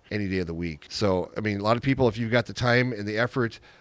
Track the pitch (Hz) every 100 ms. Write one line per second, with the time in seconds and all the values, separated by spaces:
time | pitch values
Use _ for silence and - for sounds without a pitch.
0 | - 104 98 92 85 82 85 76 - -
1 | 104 92 - - 107 101 104 117 139 131
2 | 127 110 113 120 113 104 123 120 127 110
3 | 104 107 120 135 117 - - -